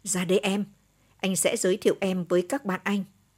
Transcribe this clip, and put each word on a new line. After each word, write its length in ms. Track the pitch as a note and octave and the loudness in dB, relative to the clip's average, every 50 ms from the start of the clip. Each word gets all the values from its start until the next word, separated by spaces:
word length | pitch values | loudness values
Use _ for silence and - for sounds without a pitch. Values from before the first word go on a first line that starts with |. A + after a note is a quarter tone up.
| - | -8
"Ra 220 | F#3+ - F3+ F#3 | -4 -4 -2 0
đây 140 | E3+ F#3 G3+ | 2 2 2
em, 260 | - G3 G3 G#3 G3+ - - _ _ _ _ _ _ _ _ _ | 2 0 0 -2 -2 -6 -8 _ _ _ _ _ _ _ _ _
anh 180 | - F#3+ F#3+ | -4 -2 0
sẽ 220 | E3 - F#3+ - A3+ | 0 2 0 0 2
giới 200 | - F#3 F#3 - | 2 0 0 2
thiệu 180 | - G#3+ G3+ - | 2 2 2 2
em 260 | G3+ F#3+ F#3 F#3 F3 | 0 -2 -2 -2 -2
với 200 | - F3+ F3+ F3+ F3+ | 0 0 0 0 0
các 160 | C4+ C#4 - | -4 -4 -2
bạn 160 | G3+ F#3 F#3 - | -4 -6 -4 -2
anh. 200 | - G3+ G3+ F#3 - _ _ _ _ _ | -2 -2 -2 -2 -6 _ _ _ _ _